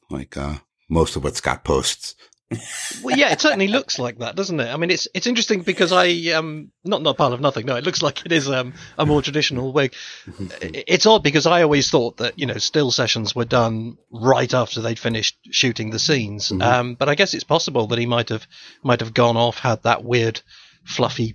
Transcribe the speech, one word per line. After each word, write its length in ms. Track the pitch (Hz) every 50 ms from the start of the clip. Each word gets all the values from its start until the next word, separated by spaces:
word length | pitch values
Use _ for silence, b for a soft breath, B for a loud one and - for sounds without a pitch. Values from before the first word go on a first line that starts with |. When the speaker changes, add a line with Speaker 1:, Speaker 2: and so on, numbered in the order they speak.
| _ _
Speaker 1:
like, 260 | - 69 65 - -
uh, 200 | 71 69 71 73 69 - _ _ _ _ _
most 260 | 78 82 80 - -
of 80 | 78 67
what 140 | 67 58
Scott 260 | - - 65 64 - _
posts. 520 | - 73 65 64 - - - - - - b b b b _ _ _ - 113 - - - - - - - 233 -
Speaker 2:
Well, 160 | 254 254 269
yeah, 140 | 285 233 160
it 80 | -
certainly 260 | - - 294 190 196
looks 320 | 196 214 277 - - - -
like 200 | 123 120 104 113
that, 180 | 120 117 139
doesn't 240 | 175 196 190 175 151
it? 80 | 120 117 127
I 40 |
mean, 160 | 151 170 170 180
it's, 160 | - - - _
it's 120 | 185 -
interesting 360 | 240 247 233 226 - 226 190 170
because 280 | - 180 - 185 165
I, 400 | 185 180 180 180 175 170 165 165
um, 400 | 160 160 160 160 151 156 147 - _ _ _
not, 180 | 175 214 - 151
not 80 | 156
a 40 | 127
pile 180 | - 156 135 120
of 80 | 120
nothing. 260 | 143 143 127 - 107
No, 80 | 131 131
it 80 | 120 139
looks 180 | 185 - - -
like 220 | 147 - - -
it 60 | 180
is, 180 | 165 160 135 139
um, 240 | 139 131 127 123 - B B B B
a 80 | B 156
more 160 | 147 147 147
traditional 520 | 135 - 139 151 143 - 147 123 131 131 131
wig. 200 | 147 139 127 - B B B B B B B
Speaker 1:
<laughs> 100 | - - 98 87 - - -
Speaker 2:
I-, 220 | 98 - - -
it's 200 | - 180 175 -
odd 180 | 214 220 208 151
because 200 | 147 139 156 139
I 160 | 165 175 175 175
always 260 | 151 147 143 131 -
thought 280 | - 147 117 117 - -
that, 200 | 117 120 - -
you 80 | 139
know, 120 | 123 101 110
still 340 | - - - 156 147 127 117
sessions 420 | - 131 113 - 123 110 104 -
were 100 | 123 120
done 540 | 117 - 123 117 113 113 110 113 120 - _ _ _ -
right 420 | 117 107 131 135 123 127 120 -
after 260 | 127 117 107 - 120
they'd 160 | 110 113 113 -
finished 380 | - 117 113 113 107 - - _ _ -
shooting 400 | - - - 131 110 - 117 107
the 80 | 113 113
scenes. 520 | - - 156 135 117 101 101 104 101 -
Speaker 1:
Mm-hmm. 120 | 107 90 -
Speaker 2:
Um, 320 | 120 123 123 123 123 120
but 140 | - 139 139
I 80 | 147
guess 180 | 151 202 180 -
it's 80 | 147 -
possible 460 | - 143 165 - - 135 127 110 107
that 100 | 117 117
he 80 | 120
might 220 | 120 120 117 117 -
have, 180 | 117 110 - B B B B B B B B
might 160 | 135 123 110
have 120 | 113 113 110
gone 240 | - 120 120 113
off, 220 | 113 120 120 110 -
had 240 | - 131 113 107 _
that 220 | 117 117 - 120
weird 360 | 117 123 123 113 113 110 - - b b b b b b b b
fluffy 480 | - - - 123 110 - - 123 110 104